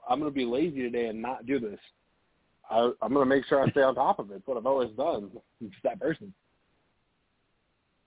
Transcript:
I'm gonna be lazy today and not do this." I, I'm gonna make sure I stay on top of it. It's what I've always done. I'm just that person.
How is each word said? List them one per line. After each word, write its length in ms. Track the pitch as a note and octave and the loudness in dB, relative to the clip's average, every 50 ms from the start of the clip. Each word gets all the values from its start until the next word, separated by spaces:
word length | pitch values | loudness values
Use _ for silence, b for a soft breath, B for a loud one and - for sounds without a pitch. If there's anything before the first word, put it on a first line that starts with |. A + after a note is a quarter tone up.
| - - | -2 -2
I'm 100 | B2+ C#3+ | -2 0
gonna 120 | D3+ D3 | -2 -2
be 140 | C#3 C3+ B2 | -2 -2 -2
lazy 380 | A#2 A#2+ C#3 E3+ F3 C#3 C3+ B2 | 0 0 0 0 -2 -2 -4 -4
today 240 | A#2 B2 A#2+ A#2 | -2 -2 -2 -2
and 140 | A2+ G#2+ A2 | -2 -4 -6
not 240 | A#2 B2 C3 - A#2 | -6 -6 -6 -6 -4
do 140 | B2+ C#3 B2+ | -2 -2 -2
this." 200 | A2+ G#2 G2 - - - _ _ _ _ _ _ _ _ _ _ _ _ _ _ _ - | -2 -4 -10 -12 -18 -20 _ _ _ _ _ _ _ _ _ _ _ _ _ _ _ 0
I, 200 | A2 A2+ A#2+ B2 - - | 2 4 4 2 2 0
I'm 120 | A2+ A2 C3+ | -2 0 2
gonna 120 | C#3+ C3+ | 4 4
make 200 | C3 C#3 C#3 C3 | 4 4 2 2
sure 160 | - D3 C#3 | 2 2 4
I 80 | C3 A#2+ | 4 4
stay 100 | - C#3+ | 4 4
on 140 | C3+ C3 A#2+ | 4 4 4
top 240 | B2 C#3 F#3 G3+ - | 4 2 2 2 0
of 120 | G#2+ G2+ | -4 -12
it. 40 | G2 | -12
It's 120 | F#2+ - | -12 -6
what 100 | C#3 B2 | -6 -4
I've 80 | A2+ A2 | -2 0
always 260 | C3 C#3 C3 A#2+ A2 | 0 2 2 0 -2
done. 380 | G#2+ C3 D3 E3 C#3+ G#2+ G2+ F#2+ A2 A2 _ _ _ - | -2 -4 -2 -2 -2 -4 -6 -10 -14 -18 _ _ _ -16
I'm 80 | A#2+ F#2+ | -16 -16
just 140 | - - - | -12 -6 -6
that 160 | - - F#2+ | -6 -4 -2
person. 340 | B2+ D#3+ E3 - G#2 G2 - _ _ _ _ _ _ _ _ _ _ _ _ _ _ _ _ _ _ _ _ _ _ _ _ _ _ _ _ _ _ _ _ _ _ | -4 -4 -4 -4 -8 -18 -20 _ _ _ _ _ _ _ _ _ _ _ _ _ _ _ _ _ _ _ _ _ _ _ _ _ _ _ _ _ _ _ _ _ _